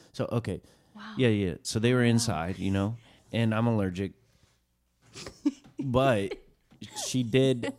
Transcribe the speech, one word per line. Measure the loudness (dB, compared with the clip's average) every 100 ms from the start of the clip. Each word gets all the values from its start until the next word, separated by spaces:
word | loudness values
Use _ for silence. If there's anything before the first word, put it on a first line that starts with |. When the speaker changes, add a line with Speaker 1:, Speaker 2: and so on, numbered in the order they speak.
| -14
Speaker 1:
So, | -8 -4
okay. | -4 -4 -6 -10 _ _
Speaker 2:
Wow. | -20 -12 0
Speaker 1:
Yeah, | 2
yeah. | 2 0 -4
So | -6 0
they | 2
were | 4
Speaker 2:
Wow. | 4
Speaker 1:
inside, | 4 2 -2 -4 -4
you | -2
know, | 0 0 -4 -14 -20 _
and | -2 0
I'm | 2 0
allergic. | 0 0 -2 -6 -8
Speaker 2:
<laughs> | _ _ _ _ _ _ _ _ _ -18 -16 -6 -6 -6 -8 -8
Speaker 1:
But | -2 2 4 4 0 -6 -18 _ _ -20 -16 -10 -4
she | -2
did | 2 4 4 2 -2